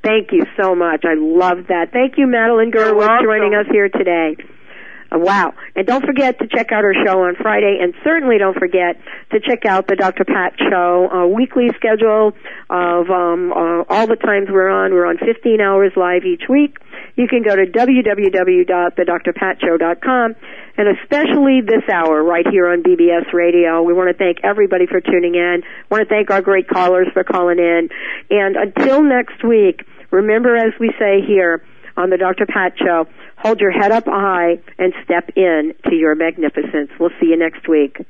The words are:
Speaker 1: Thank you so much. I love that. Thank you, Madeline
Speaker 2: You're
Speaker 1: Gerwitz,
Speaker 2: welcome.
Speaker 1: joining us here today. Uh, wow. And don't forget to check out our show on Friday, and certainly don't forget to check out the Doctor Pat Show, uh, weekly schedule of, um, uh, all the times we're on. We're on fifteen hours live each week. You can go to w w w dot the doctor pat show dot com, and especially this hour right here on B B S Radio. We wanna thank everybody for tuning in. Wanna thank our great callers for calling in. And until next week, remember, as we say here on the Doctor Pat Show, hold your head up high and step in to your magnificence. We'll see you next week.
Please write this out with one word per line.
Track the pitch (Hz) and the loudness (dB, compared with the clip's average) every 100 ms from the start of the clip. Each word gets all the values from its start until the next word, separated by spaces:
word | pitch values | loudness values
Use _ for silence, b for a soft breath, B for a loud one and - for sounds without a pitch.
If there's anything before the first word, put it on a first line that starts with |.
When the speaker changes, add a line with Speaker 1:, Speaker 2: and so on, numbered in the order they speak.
Speaker 1:
Thank | 214 220 190 | 0 -2 0
you | 180 - - | -2 -2 -2
so | 190 | -2
much. | 175 170 156 | 0 0 -2
I | 170 | -2
love | 156 156 165 180 180 180 | 0 0 2 2 -2 -4
that. | 175 170 | -4 -2
Thank | 240 262 262 | -2 -2 2
you, | 262 | 0
Madeline | 240 226 226 226 | 2 2 2 2
Speaker 2:
You're | 233 220 | 2 2
Speaker 1:
Gerwitz, | 214 | 2
Speaker 2:
welcome. | 208 247 220 | 2 2 2
Speaker 1:
joining | 214 208 | 0 0
us | 208 202 | 0 0
here | 214 202 | 0 0
today. | - 185 170 160 151 - B B B B B B | -2 -2 0 -2 -6 -14 B B B B B B
Uh, | 165 | -2
wow. | 175 196 170 - B - | 0 0 -2 -6 B -6
And | 190 | -2
don't | 254 | -2
forget | 269 269 269 254 | -2 0 0 -2
to | 233 | -4
check | 233 233 | -4 -2
out | 214 | 0
our | 202 190 214 | 0 0 0
show | 190 | 0
on | 180 180 | 0 -2
Friday, | 214 208 208 202 | -2 0 0 0
and | 175 - | -2 -2
certainly | 302 330 262 214 | -2 0 2 2
don't | 196 190 | 2 -2
forget | 180 185 175 170 B B B | -2 0 -2 -4 B B B
to | 214 | -4
check | - 220 | -2 -2
out | 214 190 190 | 0 -2 0
the | |
Doctor | 190 190 185 | -2 -2 -2
Pat | 190 202 180 - | -2 -2 -2 -2
Show, | - 185 175 180 180 | -2 0 2 2 0
uh, | 180 175 | 0 0
weekly | 214 254 262 240 - | 0 0 0 0 0
schedule | 226 214 220 214 214 208 B B B | 0 2 2 4 2 0 B B B
of, | 180 175 175 175 | -4 0 0 0
um, | 185 175 170 175 | 0 0 -2 -2
uh, | - 165 170 - | -2 -2 -2 -2
all | 202 220 | 0 0
the | 220 | -2
times | 240 202 196 | 0 -2 0
we're | 196 190 | 0 2
on. | 190 190 | 0 0
We're | 180 175 | 0 0
on | 170 | -2
fifteen | - 226 - 220 | -2 -2 2 2
hours | 202 196 196 | 4 2 2
live | 190 180 180 | 2 0 0
each | 185 175 - | -2 -4 0
week. | 269 294 - B B B | 2 2 -4 B B B
You | - 247 | -4 0
can | 247 | 0
go | 214 | 0
to | 196 185 | 0 0
w | 214 247 254 | 2 2 2
w | 214 202 196 | 2 0 0
w | 185 180 180 | 0 2 2
dot | 180 180 175 - | 2 0 -2 -2
the | |
doctor | 175 170 - | -2 -2 -4
pat | - 190 - | -4 -6 -4
show | 180 170 | -2 0
dot | 165 165 | 0 -2
com, | 247 254 226 226 B B B - | -2 0 -2 -6 B B B -2
and | 208 - | 0 0
especially | - 294 311 294 269 262 | -2 -2 0 2 2 2
this | 214 226 - | 2 -2 0
hour | 180 165 156 | -2 0 0
right | 165 170 175 | 0 0 0
here | 196 175 | 2 2
on | 175 | 0
B | 175 175 | 2 4
B | 170 | 4
S | 170 - | 2 -2
Radio. | 175 175 175 170 165 | 0 2 4 2 2
We | 170 | 0
wanna | 175 185 | 2 0
thank | 175 185 170 | 0 -2 -2
everybody | 196 202 196 185 175 | -4 0 0 0 0
for | 185 | -2
tuning | - 175 175 175 | 0 0 0 -2
in. | 175 175 B B B | -2 -4 B B B
Wanna | 214 214 | -2 0
thank | 214 202 | -2 0
our | 196 | 0
great | 190 196 180 | 2 0 0
callers | 190 180 185 180 | 0 2 2 0
for | 185 | -2
calling | 180 185 175 170 | -2 -2 0 0
in. | 170 170 170 B B B B | 2 2 0 B B B B
And | 202 196 196 | 0 0 -2
until | 208 - 277 269 | -4 0 2 2
next | 302 247 - - | 2 2 -2 -4
week, | 233 226 196 - - B B | 2 4 4 0 -14 B B
remember, | 185 214 220 247 233 | 0 2 2 2 2
as | 226 - | 0 -2
we | 226 - | -4 -2
say | 208 196 | 0 2
here | 196 196 175 165 B B B - | 2 2 2 -2 B B B -6
on | 185 | -2
the | 180 | 0
Doctor | 185 185 | 0 -2
Pat | 208 208 180 - | -4 -2 -4 -2
Show, | 185 170 156 B B B 220 | -2 -2 -4 B B B -2
hold | 220 | 0
your | 202 | 0
head | 175 202 | 0 0
up | 226 220 | 0 -2
high | 202 202 180 170 170 - - | -2 -2 0 0 -2 -6 -4
and | 185 - | -4 -4
step | - 175 175 - | -4 -4 -4 0
in | 185 156 156 - | 0 0 -2 -6
to | - | -4
your | 170 160 156 | 0 0 0
magnificence. | 165 170 151 - - 156 143 - | -4 -2 -6 -4 -6 -6 -8 -4
We'll | 165 - | -4 0
see | 165 | 0
you | 165 | 0
next | 165 - - | -2 -4 -2
week. | 156 139 - | 0 0 -4